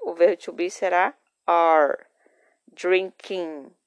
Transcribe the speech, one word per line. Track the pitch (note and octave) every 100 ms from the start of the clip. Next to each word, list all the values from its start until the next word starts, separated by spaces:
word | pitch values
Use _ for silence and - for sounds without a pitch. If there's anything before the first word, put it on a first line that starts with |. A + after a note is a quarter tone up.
o | A#4
verbo | E3+ F3 F3
to | -
be | E3+ F3
será | - F#3+ F3+ F#3 - _ _
are. | - E3+ E3 D#3+ C#3+ - _ _ _ _ _ _ _
Drinking, | D#3 F3+ F#3 F#3+ - - F#3+ E3+ D3+ C3+ _